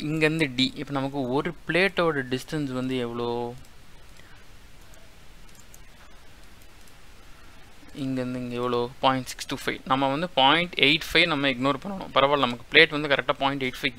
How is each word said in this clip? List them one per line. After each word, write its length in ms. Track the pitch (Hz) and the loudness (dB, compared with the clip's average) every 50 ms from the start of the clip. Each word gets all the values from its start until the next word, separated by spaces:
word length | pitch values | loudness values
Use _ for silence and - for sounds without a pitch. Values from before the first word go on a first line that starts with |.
| - | -4
இங்கேருந்து 440 | 147 156 160 156 151 156 165 160 139 123 | -4 0 2 2 2 2 2 0 0 0
D. 180 | 123 131 131 - | 0 0 0 0
இப்போ 180 | - 147 - 143 | -4 -8 -6 -4
நமக்கு 280 | 139 135 139 139 143 135 120 | -4 -4 -2 -2 -4 -2 0
ஒரு 200 | 127 143 - 185 160 - - | 0 0 0 -2 -6 -8 -4
பிளேட்டோட 600 | - - 170 185 196 180 - 175 165 156 139 131 | -2 2 2 2 2 2 2 2 2 2 0 -2
distance 440 | 123 127 127 - - - 156 147 135 127 | -2 -4 -4 -4 -4 -6 -4 -4 -4 -4
வந்து 220 | 127 127 131 131 127 | -4 -4 -2 -2 -2
எவ்வளோ? 300 | 120 117 117 120 120 120 120 120 120 120 120 123 - - - - - - - - - - - - - - - - - - - - - - - - - - - - - - - - - - - - - - - - - - - - - - - - - - - - - - - - - - - - - - - - - - - - - - - - - - - - - - - - - - - - - - - | -4 -4 -4 -4 -4 -2 -2 -4 -4 -6 -8 -12 -16 -18 -20 -20 -20 -20 -20 -20 -20 -20 -20 -20 -20 -20 -20 -20 -20 -20 -20 -20 -20 -20 -20 -20 -20 -20 -20 -20 -20 -20 -20 -20 -20 -20 -20 -20 -20 -20 -20 -20 -20 -20 -20 -20 -20 -20 -20 -20 -20 -20 -20 -20 -20 -20 -20 -20 -20 -20 -20 -20 -20 -20 -20 -20 -20 -20 -20 -20 -20 -20 -20 -20 -20 -20 -20 -20 -20 -20 -20 -20 -20 -20 -20 -20 -20 -16 -12
இங்கேருந்து 440 | 151 139 131 131 127 127 123 127 127 | -8 -6 -4 -4 -4 -4 -4 -6 -6
இங்கே 160 | 123 123 120 | -6 -6 -6
எவ்வளோ? 240 | 120 123 123 120 120 120 120 131 - | -4 -2 0 0 0 -2 -2 -2 0
பாயிண்ட் 300 | - 131 131 131 127 - | 2 2 2 2 -2 -6
சிக்ஸ் 200 | - - - - | -10 -12 -8 -8
டூ 60 | 143 | -8
ஃபைவ். 220 | 127 - - - - - | -6 -4 -4 -4 -4 -2
நம்ம 240 | - 131 135 139 135 | 0 2 2 2 2
வந்து 180 | 135 147 175 175 - | 0 0 -2 0 4
பாயிண்ட் 420 | - 131 135 151 165 175 175 - - | 6 8 8 8 6 4 0 2 4
எயிட் 280 | 151 139 151 - - | 4 6 4 4 2
ஃபைவ் 200 | - - 160 170 | 2 4 4 4
நம்ம 220 | 175 156 139 143 139 | 4 4 2 2 0
ignore 300 | 127 120 127 139 139 135 | 0 2 0 0 0 0
பண்ணணும். 320 | - 196 196 190 180 - - | -4 -8 -8 -8 -8 -2 2
பரவாயில்ல, 340 | 135 135 139 147 143 135 | 4 4 4 4 4 2
நமக்கு 200 | 120 120 120 - - | 0 0 -4 -6 2
plate 260 | - 147 165 156 156 | 4 6 6 6 4
வந்து 160 | 147 151 147 | 0 -2 0
கரெக்டாக 260 | 139 123 127 - 143 - | 0 0 2 0 -2 0
பாயிண்ட் 260 | 139 135 139 143 135 | 0 -2 -2 -2 -4
எயிட் 160 | 127 123 - | -4 -4 -4
ஃபைவ் 160 | - 139 120 | -6 -6 -6